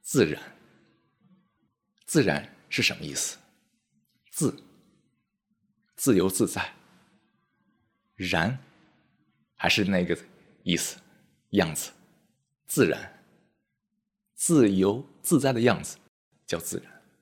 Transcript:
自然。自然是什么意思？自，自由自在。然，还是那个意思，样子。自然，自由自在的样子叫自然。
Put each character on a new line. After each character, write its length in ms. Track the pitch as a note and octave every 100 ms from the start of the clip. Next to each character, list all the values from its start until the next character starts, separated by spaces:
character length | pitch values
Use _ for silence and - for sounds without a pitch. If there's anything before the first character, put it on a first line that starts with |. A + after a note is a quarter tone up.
自 240 | - C#3+ F2
然。 160 | D2 - - _ _ _ _ _ _ _ _ _ _ _ _ _ _ -
自 160 | E3
然 280 | G2+ C#2+ - - _
是 140 | -
什 160 | - -
么 60 |
意 100 | D#2
思？ 240 | C2+ - - _ _ _ _ _ _ _ _ _
自， 320 | - C#3 - - _ _ _ _ _ _ _ _ _ _ _ _ -
自 220 | - G2
由 100 | F#2
自 200 | - A2
在。 260 | - - - _ _ _ _ _ _ _ _ _ _ _ _ _ _
然， 420 | F#2 F2+ F2+ C3 - _ _ _ _ _ _ _ _
还 160 | _ -
是 140 | -
那 200 | F#2+ F#2+
个 140 | F2 E2+ - _ _ _
意 120 | - E2
思， 240 | - - _ _ _ _ _
样 240 | G2+ E2 D2+
子。 160 | - - _ _ _ _ _ _ -
自 220 | - F#2+
然， 360 | - - - _ _ _ _ _ _ _ _ _ _ _
自 340 | - - E3 A2
由 340 | F#2+ F#2+ A2+ C#3 _
自 180 | - D#3
在 140 | C3+
的 80 | B2
样 220 | A#2 G#2
子 160 | D2+ - _ _ _ _ -
叫 100 | E2
自 220 | - F2
然。 240 | - - _ _